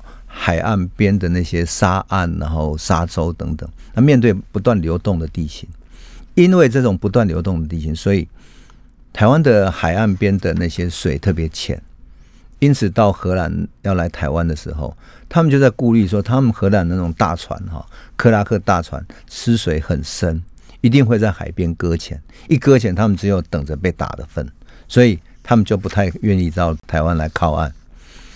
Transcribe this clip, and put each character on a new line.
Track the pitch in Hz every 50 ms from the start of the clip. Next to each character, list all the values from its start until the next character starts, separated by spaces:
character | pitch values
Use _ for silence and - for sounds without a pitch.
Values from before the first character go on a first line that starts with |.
| - - - - -
海 | - - - - - 85 82
岸 | - 107 110 98 90 90
边 | - - 107 98 101 98
的 | 92 85
那 | 85 90 87
些 | - - 85 85
沙 | 82 - - 104 95 92 95 - -
岸， | 95 98 90 85 80 80
然 | 78 78
后 | 80 80 76 76 76 80
沙 | - - 92 80 87
洲 | 82 - 87 80 85 82
等 | - 71 76 78
等， | 76 - - - - - - -
那 | 113 127
面 | 147 147 123
对 | 113 117 95
不 | 95 - - - 104
断 | 98 123 117 101
流 | 80 82 90 87
动 | - 107 95 82
的 | 80
地 | 80 - - 80 73
形， | - - - - - - - - - - - - - - - - -
因 | - 175 180 185
为 | 180 156 123
这 | 113 135
种 | 127 113 95
不 | 90 - 101
断 | 95 123 113
流 | 95 78 85
动 | 82 101 92 82 80
的 |
地 | 78 85 82
形， | 76 78 78
所 | 78 - 98 101
以 | 95 - - - - - - - - - - - - - - - _ - - -
台 | - 110
湾 | 110 139 160 156
的 | 147 113 104 98 95 82
海 | - - 82 87
岸 | 98 113 107 95
边 | 92 107 98 98 95
的 | - 92 80
那 | 85 87 85
些 | - - 87 87
水 | - - - 87 69
特 | 71 - 98 85
别 | 82 80 78
浅， | - - - - - - - - - - - - - - - - - - - - - -
因 | - 143 139
此 | - 117 95
到 | 98 - 107 101
荷 | 92 - - 92 90
兰 | 92 85 80 82 85 82 - - _
要 | - 98 95
来 | 90 85 85
台 | - - 82 71
湾 | 73 82 85
的 | 82 78
时 | 76 - 73 73
候， | 73 71 - - - - - - - -
他 | - - 165 165
们 | 156
就 | 139 139
在 | 139 127
顾 | - - 127 120 113
虑 | 117 104
说， | 90 104 101
他 | 95 - 123 131
们 | 139 117 104
荷 | - 98 98
兰 | 104 101 87
那 | 85 90
种 | 92 87 85 80
大 | - 110 80 85
船， | 82 - - - - 92
哈， | 92 82 69 - - - - - - -
克 | - - 117
拉 | 110 104 104
克 | - 117 98
大 | - - 98 87 82
船 | - - 65 - - - - -
吃 | - - - - 123 117
水 | 110 - 90 78 76
很 | 76 - 85 71 71
深， | - - - - 85 80 82 87 - - - - - - - -
一 | 117
定 | 117 143 135
会 | 110 120 104
在 | 110 104 95
海 | - 76 73 78
边 | - 90 85 82
搁 | - - 85 82
浅， | 80 - - - 71 - - - - -
一 | - 160 131
搁 | - 143 135 123
浅， | 107 104 87
他 | 95 110 107
们 | 98
只 | 87 -
有 | 101 101 92
等 | 82 - - 80 69
着 | 73 78
被 | 71 92 87
打 | 85 - - -
的 | - 62 64
份， | - - - 71 - - - - - - - -
所 | - - 120 123
以 | 120 95 80 - - - - -
他 | - 120
们 | 113 104
就 | - 107 92
不 | 95 -
太 | - 104 101 90 - -
愿 | - 107 98 92
意 | 90 82
到 | 78 90 87 82 80 78 -
台 | - - 80
湾 | 78 82 87
来 | 80 78 78
靠 | - - 87 80 78
岸。 | 80 80 71 - - - - - - - - - - - - -